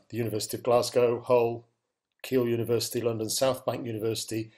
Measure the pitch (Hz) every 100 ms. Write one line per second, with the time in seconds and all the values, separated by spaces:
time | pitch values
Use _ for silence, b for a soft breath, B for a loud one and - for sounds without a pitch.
0 | _ 110 117 107 - 113 120 120 113 123
1 | 120 120 117 123 117 117 - _ _ _
2 | _ _ - 131 120 117 113 117 - 123
3 | 113 113 110 - 131 127 - 120 131 110
4 | 113 113 - 113 113